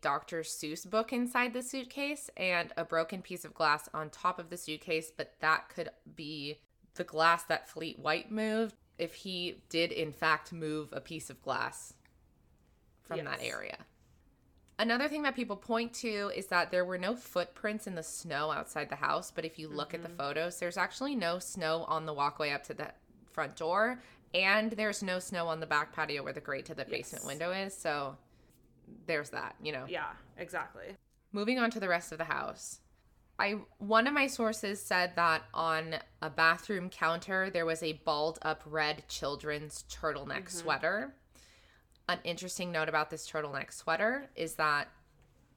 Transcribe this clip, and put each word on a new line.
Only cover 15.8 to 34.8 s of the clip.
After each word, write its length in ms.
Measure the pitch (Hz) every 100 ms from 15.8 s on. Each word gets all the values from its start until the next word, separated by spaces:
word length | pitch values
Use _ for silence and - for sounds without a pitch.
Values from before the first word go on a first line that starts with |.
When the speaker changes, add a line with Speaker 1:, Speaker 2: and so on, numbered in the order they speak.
| 233 -
Speaker 1:
to 360 | 233 208 202 -
is 120 | 196
that 240 | 180 175
there 140 | 180 180
were 120 | 180
no 180 | 185 240
footprints 680 | - 185 170 - 214 214 -
in 80 |
the 80 | 175
snow 480 | 160 - 170 143 156
outside 400 | 151 156 156 147
the 60 | 147
house, 340 | 143 147 185
but 160 | - 160
if 140 | -
you 80 | 156
look 260 | 147 151
at 80 | 170
the 60 | 170
Speaker 2:
Mm-hmm. 100 | 170
Speaker 1:
photos, 400 | 143 147 170 175
there's 200 | 175 175
actually 360 | 185 - 269 269
no 220 | 170 180
snow 460 | 175 196 160 165
on 240 | 165 160 160
the 60 |
walkway 360 | 147 143 - 151
up 140 | 143
to 100 | -
the 180 | 131 - - _ - -
front 240 | - 143 -
door, 460 | 160 185 226 247 - - -
and 380 | 175 190 208 220
there's 320 | 214 214 208
no 160 | 190 185
snow 280 | 180 185 170
on 120 | 160
the 60 | 160
back 260 | 147 156
patio 300 | - 151 147
where 100 | 139
the 60 | 143
grate 240 | 147 139 -
to 80 |
the 120 | 147 135
basement 380 | 156 - -
Speaker 2:
Yes. 40 | -
Speaker 1:
window 240 | 143 170
is, 240 | 190 196 190
so 420 | 165 147 139 143 _ - _ _ _ _ - - -
there's 240 | 156 147
that, 240 | - 117 -
you 100 | 151
know. 140 | 139 143
Speaker 2:
Yeah, 260 | 170 117 - - -
exactly. 580 | 175 175 - - 87 196 _ _ _
Speaker 1:
Moving 280 | 202 208 254
on 100 | 233
to 80 | 226
the 100 | 190
rest 220 | 170 170
of 60 | 156
the 60 | 160
house. 540 | 139 - - - - _ _ _ _ _ -
I, 220 | 202 208 - -
one 300 | 202 220 254
of 60 |
my 140 | 294 277
sources 540 | 269 226 220 202 202